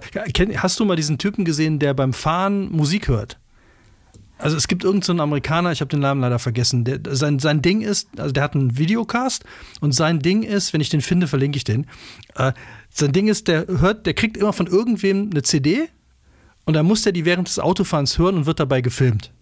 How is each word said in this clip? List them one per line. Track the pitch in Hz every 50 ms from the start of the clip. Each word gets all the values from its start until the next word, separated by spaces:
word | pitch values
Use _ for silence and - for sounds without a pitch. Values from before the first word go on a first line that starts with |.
| - - -
ja, | - 214
kenn, | 202 127 - 180 214 196 131 -
hast | 185 - -
du | 233
mal | 202 180
diesen | 165 156 147 156 123
Typen | - 202 196 - 190
gesehen, | 165 156 147 156 156 156 143
der | 147 143 139
beim | 131 135 131 127
Fahren | - - 156 160 175 190 196 202 202 196 -
Musik | - 160 151 143 170 208 - -
hört? | 120 107 104 - - - _ _ _ _ _ - - _ - - _ _ _ _ - - - - _ -
Also | - 147 156 156
es | - -
gibt | - 180 -
irgend | 185 196 202 170
so | -
einen | 180 175
Amerikaner, | 151 147 147 139 - - 156 165 175 180
ich | 160 -
hab | 151 135
den | - 147
Namen | 139 139 139 139
leider | 127 123 123 117
vergessen, | - 127 113 120 120 - - 123 117
der, | 123 135 139 147 135 139
sein, | 127 151 147 147 135
sein | 135 156 147 151
Ding | 131 170 190 220
ist, | 220 214 202 - - _ - -
also | - 147
der | 131 -
hat | - 147 -
einen | 147 135 127 117 131
Videocast | 156 165 214 233 226 - - 240 254 262 - - - - - - - - - -
und | - 147
sein | 135 120 165 156 170 156
Ding | 135 170 185 214
ist, | 226 220 208 202 - - -
wenn | 160
ich | 151 -
den | - 151
finde, | 131 - 175 180 180 139
verlinke | - 139 135 143 143 135
ich | -
den. | - - 139 - - - - - - - - - - -
Äh, | - 127 135 - - - - - - - -
sein | - - 151 143
Ding | 135 185 202 214
ist, | 208 208 - -
der | 170 156 170 -
hört, | 185 135 147 190 220 220 -
der | - 151
kriegt | - - 220 220 -
immer | 202 208 196
von | - 185
irgendwem | 180 180 190 233 240 226 185 - 196 190 196 202 208
eine | 190 147 135
C | - - 151
D | 131 147 180 269 330 330 _ _ _ _ _ _ _ _ - _ _ _ _ _ -
und | - 156
dann | 156 156 175
muss | 220 214 -
der | 214
die | 185 175 156
während | 170 180 175 180 -
des | - -
Autofahrens | - 151 180 - 190 - - 156 139 131 - -
hören | 165 185 196
und | 175 143 151
wird | 165 -
dabei | 156 135 139 131
gefilmt. | 123 127 - - 135 127 110 104 - - - _